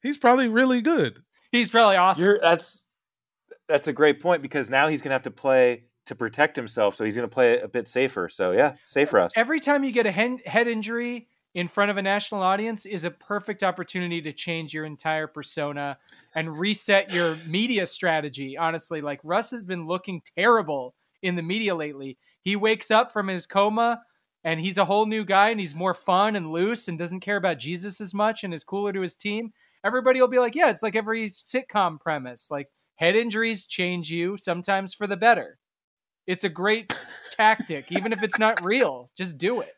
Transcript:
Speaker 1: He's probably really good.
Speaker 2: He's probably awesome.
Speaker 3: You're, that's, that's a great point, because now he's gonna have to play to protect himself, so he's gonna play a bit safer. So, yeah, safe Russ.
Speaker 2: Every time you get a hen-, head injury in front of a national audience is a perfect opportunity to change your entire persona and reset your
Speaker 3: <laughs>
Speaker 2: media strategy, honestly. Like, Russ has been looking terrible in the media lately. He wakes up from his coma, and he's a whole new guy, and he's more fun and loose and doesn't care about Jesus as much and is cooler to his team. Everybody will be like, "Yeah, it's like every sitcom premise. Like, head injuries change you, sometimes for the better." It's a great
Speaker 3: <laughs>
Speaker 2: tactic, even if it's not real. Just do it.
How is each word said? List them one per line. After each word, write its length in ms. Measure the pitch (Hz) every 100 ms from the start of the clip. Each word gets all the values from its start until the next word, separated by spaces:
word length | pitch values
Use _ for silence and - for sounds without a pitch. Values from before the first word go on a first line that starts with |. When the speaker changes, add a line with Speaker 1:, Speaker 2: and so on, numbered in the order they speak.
Speaker 1:
He's 160 | 247 294
probably 300 | 247 254 247
really 320 | 220 262 254
good. 420 | 233 330 135 - _ _ _
Speaker 2:
He's 200 | 240 220
probably 240 | 233 220 190
awesome. 300 | 180 185 185
Speaker 3:
You're, 140 | 208
that's, 440 | 170 170 - - _ _ _ _ _ _ _ - -
that's 200 | 147 160
a 60 |
great 260 | 127 151 147
point, 220 | 170 170
because 260 | 135 147 117
now 180 | 135 151
he's 140 | 147
gonna 140 | 143 131
have 80 |
to 80 | 131
play 540 | - 139 131 123 120 _ _ -
to 100 | -
protect 420 | 113 123 151 143
himself, 380 | 113 - 104 -
so 100 | 107
he's 100 | 110
gonna 140 | 117
play 320 | - 123 123
a 60 | 98
bit 180 | 123 104
safer. 400 | 127 131 104 85
So, 240 | - 92
yeah, 220 | 95 143 131 -
safe 280 | 139 147
Russ. 180 | 107 87 -
Speaker 2:
Every 240 | 233 320
time 240 | 277 294 277
you 80 |
get 120 | 233 208
a 60 |
hen-, 280 | 170 240 254 180
head 220 | 220 233
injury 600 | 226 208 233 240 240 233 _ _
in 160 | 175 175
front 220 | - 202
of 40 | 196
a 60 |
national 400 | 190 202 - 202
audience 440 | 185 196 220 214 -
is 200 | 196 165
a 60 |
perfect 520 | 165 _ 208 202 208
opportunity 580 | 196 180 - 185 175 170
to 100 | 156
change 400 | 139 - 165 156
your 100 | 156
entire 440 | 156 147 160 156 156
persona 720 | - 139 - 147 147 143 139 _ - _ 160
and 240 | 160 156
reset 540 | 196 208 - 196 196
your 240 | 175 170 160
Speaker 3:
<laughs> 60 | 165
Speaker 2:
media 380 | 175 240 226 175
strategy, 720 | - 180 156 147 131 135 135
honestly. 420 | 165 165 - 160
Like, 220 | 147 143
Russ 280 | 151 185 220
has 120 | 240
been 240 | 180 180 160
looking 340 | 180 202 175 - -
terrible 560 | 208 226 160 143 127 _ _ _
in 140 | 190 175
the 60 |
media 320 | 165 208 214
lately. 440 | 170 151 139 135 127 _ _
He 160 | 185 202
wakes 340 | 214 220 -
up 220 | 220 247
from 160 | 214 190
his 160 | 180 -
coma, 560 | 196 208 214 233 233 _ _ _ _
and 160 | 165 160
he's 180 | 185 185
a 60 |
whole 220 | 180 202 220
new 180 | 220
guy, 280 | 190 190 208
and 80 | 220
he's 120 | 180
more 200 | 151 185
fun 420 | 170 - 185 208 208
and 160 | 160
loose 380 | 165 196 233 -
and 80 | 165
doesn't 240 | 170 185
care 160 | 190 202
about 220 | 185 151
Jesus 420 | 127 175 202 175
as 120 | 202
much 300 | 196 214 220
and 100 | 196
is 120 | 165 -
cooler 260 | 196 202
to 80 | 190
his 160 | 185 -
team. 380 | 208 208 226 _ _ _ 202
Everybody 340 | 247 254 262
will 80 | 254
be 120 | 254
like, 140 | 240
"Yeah, 160 | - 320
it's 140 | 180
like 140 | 220 208
every 300 | 214 226 220
sitcom 680 | - - 254 - 208 180 156
premise. 540 | - 151 127 120 -
Like, 160 | 143 143 _ _ _
head 200 | 165 208
injuries 500 | 233 214 226 214 -
change 460 | - 180 180 156
you, 260 | 170 175 202
sometimes 560 | - 175 180 196 190
for 140 | - 208
the 80 | 190
better." 440 | 220 214 101 - _ _ _ _ _ _ -
It's 200 | 185 196
a 40 |
great 480 | 160 196 220 202 - - -
Speaker 3:
<laughs> 200 | - -
Speaker 2:
tactic, 560 | 214 220 - 151 -
even 220 | 180 202
if 100 | 220
it's 160 | 214 -
not 240 | 214 226
real. 480 | 180 247 208 127 127 -
Just 200 | 185 147
do 220 | 175 247
it. 120 | -